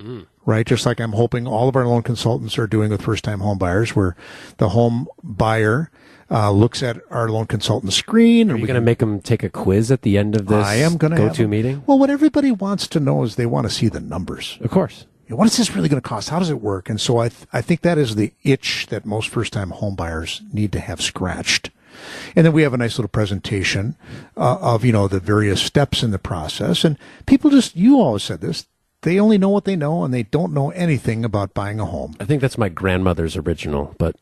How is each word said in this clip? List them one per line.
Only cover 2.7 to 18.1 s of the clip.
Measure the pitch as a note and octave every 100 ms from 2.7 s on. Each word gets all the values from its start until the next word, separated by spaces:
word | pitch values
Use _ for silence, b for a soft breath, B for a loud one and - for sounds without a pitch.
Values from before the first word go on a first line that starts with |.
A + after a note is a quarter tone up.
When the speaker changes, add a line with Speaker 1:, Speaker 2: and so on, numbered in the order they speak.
| A2 G#2+
Speaker 2:
with | G#2
first-time | - G#2 - G#2
home | G2 G2
buyers, | F2+ F#2 A2+
where | - F#2 - B B B -
the | G#2+
home | G#2+ A#2 A#2 - -
buyer, | D#3+ G2+ A2 A2+ G#2+ B2 D#3+ b b b b
uh, | A#2 G#2
looks | G2+ A#2 -
at | B2+ A#2 -
our | B2 A2+
loan | A2 A2
consultant | G#2+ - G#2 F#2+
screen. | - - A3 A#3 A#3 A3
Speaker 1:
Are |
Speaker 2:
And | F3+
Speaker 1:
you |
Speaker 2:
we | G#2+
Speaker 1:
gonna | B2+
Speaker 2:
can | A#2
Speaker 1:
make | A#2
'em | A2+ G#2
take | - F#2
a | F#2
quiz | - - G2 A2+
at | C3
the | A2+ G2+
end | G#2
of | G#2+ G2
this | G#2+ G2+
Speaker 2:
I | G#2+
am | D#3 E3+
gonna | D#3 E3
have | A2
Speaker 1:
go-to | -
Speaker 2:
them. | G#2+
Speaker 1:
meeting? | G#2 A#2+ C#3 G3
Speaker 2:
Well, | C4+
what | C4+
everybody | C#4 D#4 D4 C#4
wants | G#3 G3 G3+ -
to | E3
know | C#3 D3
is | B2 -
they | A#2+
wanna | C#2+ -
see | - A2+
the | -
numbers. | C#2 F2 F2 - - -
Speaker 1:
Of | -
course. | F#3 E3+ - - _ _
Speaker 2:
You |
know, | A2+
what | A3
is | -
this | A3+ G3
really | D#3+
gonna | C#3
cost? | - A2 -
How | D#3
does | F3+
it | C3+
work? | G#2 F#2+ -
And | G#2+
so | - A#2
I | A#2
th-, | - -
I | -
think | - F3
that | F3 E3
is | B2+